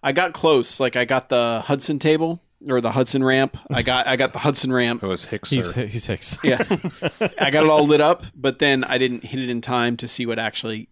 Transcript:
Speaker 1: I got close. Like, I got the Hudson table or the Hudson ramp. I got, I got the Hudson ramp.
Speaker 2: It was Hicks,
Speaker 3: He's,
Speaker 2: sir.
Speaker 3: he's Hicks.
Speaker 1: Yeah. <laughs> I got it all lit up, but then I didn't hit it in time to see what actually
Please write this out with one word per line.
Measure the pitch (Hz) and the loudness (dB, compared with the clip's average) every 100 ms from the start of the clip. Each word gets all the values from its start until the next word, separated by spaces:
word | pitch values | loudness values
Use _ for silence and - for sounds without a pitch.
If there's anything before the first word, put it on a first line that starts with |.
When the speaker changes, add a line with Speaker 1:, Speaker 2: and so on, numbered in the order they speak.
Speaker 1:
I | 135 | -2
got | 139 185 | 0 0
close. | - 165 143 117 - | 0 4 4 2 0
Like, | 127 123 | -2 0
I | 120 | 0
got | 131 - | 0 0
the | 123 117 113 - | 0 2 0 -2
Hudson | 139 - 147 | -2 -2 -2
table | 160 156 165 170 _ _ - | 2 2 0 -4 _ _ -2
or | 127 | 0
the | 117 | 2
Hudson | 127 127 139 | 0 0 2
ramp. | 131 131 135 - - | 2 4 2 -2 -6
I | 131 | -2
got, | 117 127 127 | 0 0 0
I | 127 | 0
got | 131 | 0
the | - | 0
Hudson | 147 131 131 | -2 0 0
ramp. | 127 120 120 | 0 0 -2
Speaker 2:
It | 98 | -4
was | 90 - | -4 -6
Hicks, | 107 - | -8 -2
Speaker 3:
He's, | 135 113 | -2 -2
Speaker 2:
sir. | 87 104 | -4 -6
Speaker 3:
he's | 113 - | -6 -6
Hicks. | 107 - - | -4 -4 -2
Speaker 1:
Yeah. | 147 127 | 0 0
<laughs> | - 190 185 - 170 - 214 - | 0 -2 -4 -6 -8 -4 -4 -2
I | 143 | 0
got | 147 156 | 4 4
it | |
all | 151 147 | 4 6
lit | 147 | 4
up, | 151 175 - | 4 2 -4
but | - 135 127 | -6 -4 0
then | 143 135 | 2 2
I | 127 127 | 0 0
didn't | 131 123 | 0 -2
hit | - 131 | -8 -6
it | 127 | -4
in | 120 | -6
time | 113 123 120 120 | -2 0 0 -2
to | 120 | -6
see | - 117 | -6 -4
what | 117 | -4
actually | 110 - 113 110 113 | -4 -6 -6 -8 -10